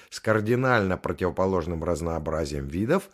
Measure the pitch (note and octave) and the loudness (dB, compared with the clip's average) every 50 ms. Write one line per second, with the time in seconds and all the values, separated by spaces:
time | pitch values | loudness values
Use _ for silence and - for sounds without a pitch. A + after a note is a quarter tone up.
0 | - - - - - A2 A2 A2 G#2+ G#2+ A#2+ B2 C3 C3 B2 A2+ G2+ F#2 F#2 - | -20 -16 -16 -6 0 2 2 2 2 2 2 2 2 4 4 4 4 2 0 0
1 | - - F2 - F#2 F2+ D#2+ - F#2 F#2+ F#2+ F2+ D#2+ E2+ F2 D#2+ D#2+ E2+ E2+ D#2 | -2 -4 -2 0 0 0 0 2 2 2 2 0 0 -2 -4 -4 -2 -2 -2 0
2 | E2 E2 E2 E2 D2+ D#2 D#2+ D#2 E2 C#2+ D2 C#2+ C2+ C#2 C#2+ F2 G#2 A#2 D#3+ G3 | -2 -2 -4 -4 -4 -2 -2 -2 -2 -2 -4 -6 -6 -4 -4 -2 0 2 0 0
3 | - - | 0 -4